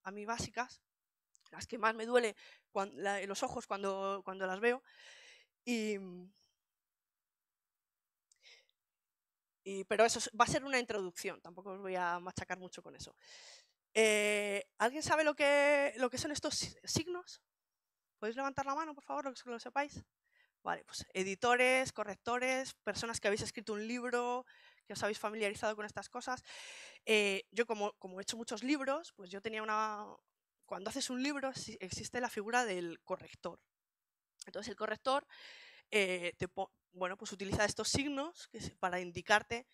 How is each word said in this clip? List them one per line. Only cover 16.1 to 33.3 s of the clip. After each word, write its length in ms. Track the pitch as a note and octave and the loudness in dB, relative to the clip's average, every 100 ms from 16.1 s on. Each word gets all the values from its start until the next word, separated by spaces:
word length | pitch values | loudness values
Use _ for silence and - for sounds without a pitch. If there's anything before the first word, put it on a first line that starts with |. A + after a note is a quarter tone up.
que 80 | B3 | 0
son 120 | D#4 | -4
estos 240 | D4 D4+ | -2 -2
si-, 220 | - - - | -2 -6 -8
signos? 580 | - - E4 F4 F4+ - _ _ _ _ _ _ _ - | -4 -2 -2 -6 -8 -18 _ _ _ _ _ _ _ -8
¿Podéis 180 | G#3+ A#3 | -6 -2
levantar 300 | C#4 C4+ C#4 | -2 -2 -2
la 80 | C#4+ | -2
mano, 180 | D#4+ | -2
por 80 | C#4+ | -6
favor, 220 | - C4+ | -6 -4
los 180 | C#4 A#3+ | -4 -8
que 80 | B3 | -10
lo 80 | A#3 | -10
sepáis? 460 | B3 C4+ C#4+ - - _ _ _ _ _ | -4 -2 -2 -4 -16 _ _ _ _ _
Vale, 220 | - E3+ | -4 -4
pues 220 | - - - | -4 -10 -6
editores, 800 | F#3+ F#3+ F#3+ A#3+ B3 B3+ C4 C4 | -2 -2 2 6 8 8 6 2
correctores, 840 | - G#3 F#3+ - A#3+ B3+ C4 C4+ | -2 -6 -6 -2 0 2 0 -2
personas 460 | - - G3+ A#3 A3+ | -8 -6 -4 -2 0
que 80 | G#3+ | 2
habéis 140 | G#3 | 2
escrito 300 | G#3 - G#3+ | -2 -6 -6
un 140 | G#3 A3 | -4 -2
libro, 580 | B3 A#3+ A#3+ B3 B3 B3+ - - - | -4 0 0 0 -2 -6 -18 -20 -20
que 100 | - | -12
os 80 | G3+ | -2
habéis 160 | G3+ G#3+ | -2 0
familiarizado 580 | A3 A3 G#3 G#3 A3 G#3+ | -4 0 -2 0 -2 -2
con 100 | G#3 | -4
estas 220 | G#3 G3 | -8 -10
cosas. 340 | B3 A#3+ B3+ - - - - - - | -10 -6 -6 -8 -16 -14 -16 -16 -10
Eh, 420 | - A3 G3+ F#3+ - | 2 4 4 0 -4
yo 140 | F#3+ A#3 | -2 0
como, 260 | A3 G#3 - | 0 -2 -4
como 200 | F#3+ F#3 | -12 -10
he 40 | |
hecho 140 | G3 A3+ | -8 -8
muchos 280 | A#3 A3 | -6 -4
libros, 480 | B3 D4 C4 C#4+ E4+ | 0 0 2 -2 -4
pues 180 | - F#3 | -16 -14
yo 100 | G3 | -8
tenía 220 | A3 A3 | -6 -4
una, 420 | A3 G#3+ A3 G#3 G#3 - _ _ _ _ | 0 2 0 -2 -10 -14 _ _ _ _
cuando 260 | - F3+ G3 | -10 -6 -6
haces 180 | A#3+ B3+ | -4 -2
un 140 | B3+ | 0
libro 320 | C4+ C#4+ C4+ | 0 0 -2
si-, 240 | B3+ - A3 | -4 -10 -10
existe 400 | F#3 - G#3+ A#3+ | -8 -8 -6 -2
la 80 | B3 | -2
figura 360 | - G3+ A#3+ | -2 2 2
del 360 | A#3+ F#3 F3 E3 | 4 0 -4 -6
corrector. 560 | - F#3 G3 | -6 -6 -6